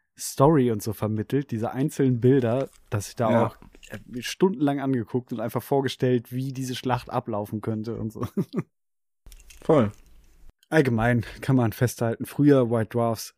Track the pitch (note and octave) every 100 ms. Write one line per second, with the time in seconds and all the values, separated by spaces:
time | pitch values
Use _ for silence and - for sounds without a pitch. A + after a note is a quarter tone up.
0 | _ - - - C#3 D#3 A#2+ G#2+ - G#2
1 | G#2+ G#2+ G#2 C3+ D3 A2+ A2 B2 D3 -
2 | C3+ B2 B2 C#3 A#2 B2 C3 - - G#2
3 | - - A2+ A#2 A2+ - - - - -
4 | - A#2+ - - F#3+ F#3+ C#3+ C#3+ C3+ C3
5 | G#2+ B2+ A#2+ A#2 A#2 B2 - C#3 C3 -
6 | B2+ B2+ A#2+ B2 C3+ C3 B2+ B2 B2+ A#2+
7 | - B2 - G#2 G#2 G#2+ A2+ A2 A2 A2
8 | A2 A2+ A#2+ - - A#3+ - _ _ _
9 | _ _ - - - - - D#3 G#2 -
10 | - - _ _ - - - D#3 C3 A2+
11 | A#2 A#2+ - - - C3 A2+ - A#2+ -
12 | A#2 A#2 A#2 - C#3+ C3+ A#2+ A#2 G#2+ A#2+
13 | A#2 A2 -